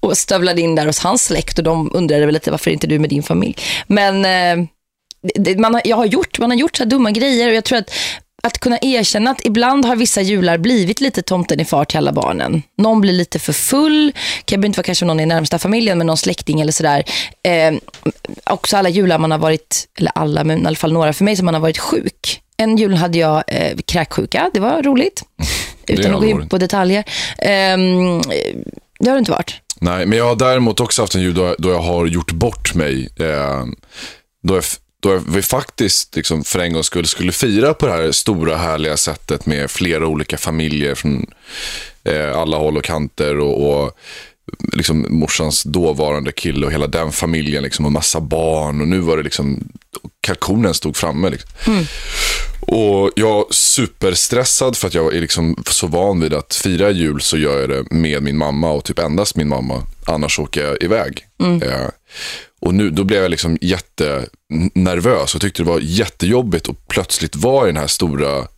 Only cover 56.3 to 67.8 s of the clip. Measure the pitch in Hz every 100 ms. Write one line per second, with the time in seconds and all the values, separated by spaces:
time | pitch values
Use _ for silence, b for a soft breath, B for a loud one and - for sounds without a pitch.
56.3 | 73 - - 98 87 101 95 80 73 -
57.3 | 80 73 71 65 67 65 80 80 73 71
58.3 | 73 76 71 82 73 - - 82 80 104
59.3 | - 73 67 65 65 64 - - 78 73
60.3 | - 76 73 73 69 85 110 71 71 _
61.3 | _ 180 175 127 - - - B B B
62.3 | B B B 85 92 104 80 98 104 92
63.3 | 82 87 82 87 90 - - 76 69 58
64.3 | _ _ 78 87 92 92 87 98 107 69
65.3 | 80 101 - 85 85 78 92 107 _ 87
66.3 | 123 120 85 - - _ - 92 - 80
67.3 | 71 117 135 113 78